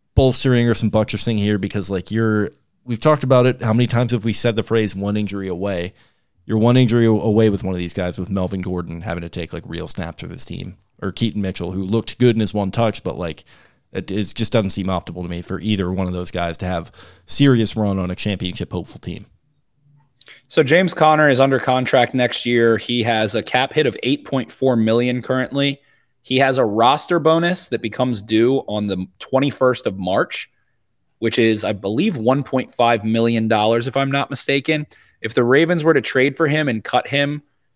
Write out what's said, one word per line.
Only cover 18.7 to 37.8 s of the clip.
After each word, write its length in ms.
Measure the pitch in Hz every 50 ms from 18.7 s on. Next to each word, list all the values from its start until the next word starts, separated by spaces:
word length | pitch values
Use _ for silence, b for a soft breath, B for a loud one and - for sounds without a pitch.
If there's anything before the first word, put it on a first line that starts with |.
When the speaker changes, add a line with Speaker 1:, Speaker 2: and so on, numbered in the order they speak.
| -
Speaker 1:
hopeful 260 | 90 80 - - -
team. 280 | - 90 87 - - _ _ _ _ _ _ _ _ _ _ _ _ _ _ _ _ _ _ B B B B B B _
Speaker 2:
So 160 | - - 151
James 320 | 123 151 175 190 170 -
Conner 340 | - 160 156 156 151 156 147
is 100 | 131 123
under 200 | 135 139 135 127
contract 560 | - - 127 127 127 123 - 131 120 117 -
next 300 | 127 123 120 - - -
year. 320 | 120 120 117 117 117 113 104
He 260 | - - 120 120 110
has 320 | 117 117 107 110 107 -
a 80 | 113 101
cap 280 | - - 127 131 139
hit 140 | - 156 156
of 100 | 127 107 -
eight 240 | - 123 139 143 -
point 260 | - - 135 120 -
four 240 | - - 131 131 123
million 460 | 117 110 110 113 120 123 123 123 123
currently. 580 | 117 - 135 131 127 - - 139 139 143 139 - _ _ _ _ _ _ _ _ _
He 140 | - 135 127
has 200 | 139 135 131 131
a 80 | 127
roster 540 | 107 101 110 113 123 139 147 - - 175 170
bonus 500 | 143 160 160 165 170 175 180 - - -
that 120 | 123 113 117
becomes 380 | 110 - - 127 127 120 101
due 380 | 98 110 110 110 117 123 135 135 - -
on 200 | 107 107 104 101
the 180 | 98 90 92 - _ _
twenty-first 640 | - - - 131 139 143 - - 131 127 123 - -
of 120 | 117 98 95
March, 540 | 95 90 95 113 175 - - - - - _ _ _ _ _ _ _ _ _ _ _ _ _ _
which 180 | 110 113 110 -
is, 260 | 117 113 110 104 104
I 100 | 101 104
believe, 420 | 95 98 98 107 123 185 226 180
one 280 | 127 107 120 131 143 139
point 300 | - - 127 123 - -
five 300 | - 120 117 120 107 101
million 440 | 110 110 113 113 117 117 113 110 110
dollars, 400 | 110 107 107 110 117 117 120 131
if 80 | -
I'm 160 | 135 139 135
not 200 | 139 139 139 -
mistaken. 560 | 139 - - - 139 139 135 - 156 151 147 b b b b b b b
If 120 | - 113 -
the 100 | 131 120
Ravens 400 | 120 131 143 165 160 180 170 151
were 100 | 160 160
to 80 | 139
trade 360 | 110 - - 131 127 143 135 -
for 100 | 165 151
him 200 | 143 156 151 139
and 160 | 117 110 -
cut 240 | - - 123 - -
him, 360 | 143 143 143 143 147 151 - _ _ _ _ _ _ _